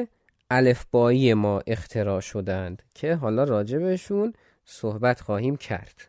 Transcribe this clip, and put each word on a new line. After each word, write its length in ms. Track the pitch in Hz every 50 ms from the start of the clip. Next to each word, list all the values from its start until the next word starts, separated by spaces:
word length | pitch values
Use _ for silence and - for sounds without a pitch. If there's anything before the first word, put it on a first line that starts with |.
| 240 226 _ _ _ _ _ _ _ _
الفبایی 840 | - 127 131 123 123 - - - - 120 120 120 123 131 135 123 110
ما 280 | 107 104 104 101 98 -
اختراع 540 | - 113 101 - - - 113 104 101 98 95
شدند 640 | 92 - - 104 95 95 92 95 92 87 90 - _ _ _
که 200 | - - 151 170
حالا 300 | 165 139 110 110 120 139
راجع 340 | 147 120 104 104 104 127 151
بهشون 540 | 175 185 185 180 - - 202 202 208 233 226 _ _ _ _ _ _
صحبت 560 | _ - - - 110 104 107 117 123 123 -
خواهیم 360 | - - 104 101 117 131 147
کرد. 380 | 143 - - 104 90 101 - _ _ -